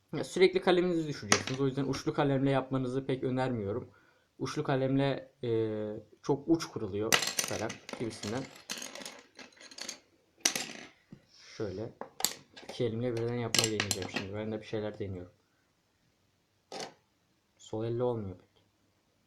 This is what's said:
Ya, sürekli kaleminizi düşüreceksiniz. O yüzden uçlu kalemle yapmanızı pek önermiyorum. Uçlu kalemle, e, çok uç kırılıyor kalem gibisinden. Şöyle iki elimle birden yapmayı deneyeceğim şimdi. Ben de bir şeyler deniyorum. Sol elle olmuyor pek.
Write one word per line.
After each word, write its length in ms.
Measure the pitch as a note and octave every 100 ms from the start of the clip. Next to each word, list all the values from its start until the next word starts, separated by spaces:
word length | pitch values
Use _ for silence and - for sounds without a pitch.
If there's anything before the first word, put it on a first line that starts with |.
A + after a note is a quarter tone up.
| - D3
Ya, 80 |
sürekli 360 | - - F#3 F#3
kaleminizi 480 | F#3 F3+ F3+ E3+ D#3
düşüreceksiniz. 520 | C#3 G#2 - - C3+
O 60 | C#3
yüzden 180 | C3 C3+
uçlu 260 | C3+ -
kalemle 360 | D3 C#3+ C3+ C#3
yapmanızı 560 | C3+ C3 C3 B2+ C3 C3+
pek 180 | C3+
önermiyorum. 680 | C3+ B2+ C3 A#2+ G2 A2+ - - _ _ _ -
Uçlu 260 | C3 -
kalemle, 680 | D3 C3+ C3+ C3+ C#3 C3 - -
e, 60 | B2 A2+ A2 G#2+ G#2+ G#2+ - -
çok 260 | - C#3 C#3
uç 240 | D#3+ -
kırılıyor 400 | - G#2+ G2+ A2 - - - -
kalem 200 | G2 G#2+ - - -
gibisinden. 420 | A2+ - G2+ A#2+ C3+ - - - - - - - - - - - - - - - _ _ _ _ - - - - - - - - _ - - -
Şöyle 360 | G#2 F#2 A2+ - - - - - - - -
iki 160 | -
elimle 280 | A#2+ A2 B2 A#2
birden 180 | A#2
yapmayı 340 | A#2+ A2+ A2+ A2 G#2+
deneyeceğim 320 | G2+ F#2+ F#2
şimdi. 240 | - F#2+
Ben 180 | G#2 A2
de 80 | A2
bir 60 | -
şeyler 320 | A2 G#2+ G#2
deniyorum. 340 | G2 F#2 F2 _ _ _ _ _ _ _ _ _ _ _ _ _ - - - - _ _ _ _ _ _
Sol 280 | - A2
elle 180 | A2+ A#2
olmuyor 360 | B2 A#2 G2 F2+
pek. 260 | _ _ _ _ _ _ _ _